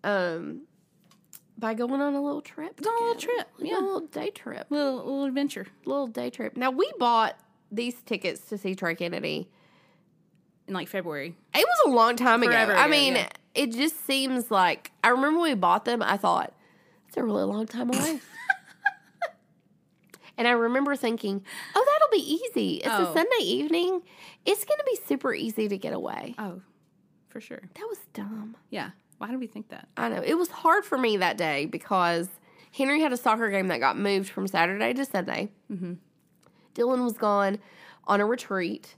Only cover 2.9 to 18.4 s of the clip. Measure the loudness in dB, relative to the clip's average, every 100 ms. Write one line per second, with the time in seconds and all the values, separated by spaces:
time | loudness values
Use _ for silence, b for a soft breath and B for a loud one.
2.9 | -2 -2 -2 -2 -4 -6 -10 -4 -2 -2
3.9 | -4 -6 -8 -8 -10 -14 -12 -6 -2 -2
4.9 | -2 -6 -4 -2 -2 -2 -4 -12 _ -4
5.9 | -4 -4 -4 -6 -6 -8 -2 -2 0 -2
6.9 | 2 4 4 2 -2 _ _ _ -4 -4
7.9 | -6 -6 -4 -4 -6 -10 -6 -6 -4 -4
8.9 | -4 -6 -4 -4 -6 -8 b b b b
9.9 | b b _ _ _ _ _ -8 -8 -4
10.9 | -6 -4 -6 -8 -12 _ 2 4 6 6
11.9 | 8 6 6 4 6 6 4 6 6 6
12.9 | 6 4 2 -2 -8 _ -2 -2 0 -2
13.9 | -2 -2 0 0 -2 0 4 4 2 -8
14.9 | _ 4 4 4 4 2 2 4 2 2
15.9 | 0 0 2 2 2 -2 _ b b b
16.9 | b b -4 -2 0 0 -2 -6 -4 -2
17.9 | 0 -2 -4 -8 -14